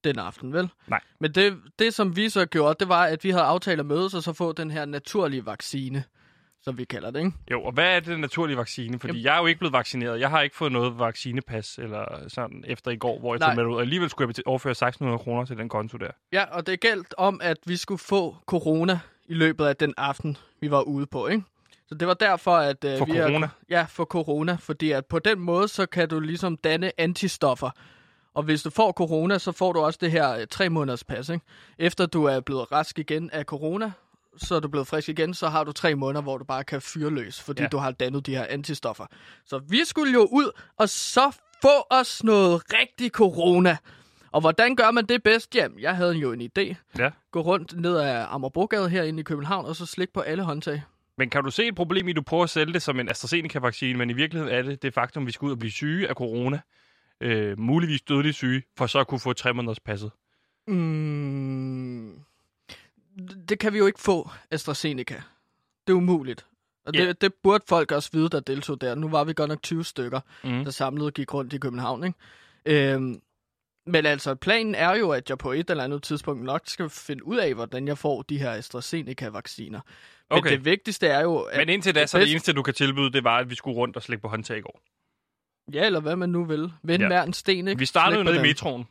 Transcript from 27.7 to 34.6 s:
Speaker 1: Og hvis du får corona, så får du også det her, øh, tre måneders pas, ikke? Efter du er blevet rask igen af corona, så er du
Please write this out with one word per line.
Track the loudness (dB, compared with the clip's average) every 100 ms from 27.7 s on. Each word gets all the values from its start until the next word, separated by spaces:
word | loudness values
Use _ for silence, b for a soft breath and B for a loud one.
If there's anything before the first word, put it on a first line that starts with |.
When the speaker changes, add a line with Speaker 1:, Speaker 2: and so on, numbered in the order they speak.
| -8 b b b b b
Speaker 1:
Og | -4
hvis | 0 0
du | 0
får | 2 2
corona, | 2 0 0 2 0
så | -2
får | 0 0
du | 2
også | 0 0
det | 0
her, | 2 2
øh, | 0 -6
tre | -2 0
måneders | 2 0 -4
pas, | -6 -8 -6
ikke? | -8 _ b b b
Efter | -2 2 0
du | 2 2
er | 2
blevet | -2 -4 0
rask | 0 0 -6
igen | -4 -4 -4
af | -8 -8
corona, | -6 -4 -4 -6 -8 _ _ _ _
så | -2
er |
du | -2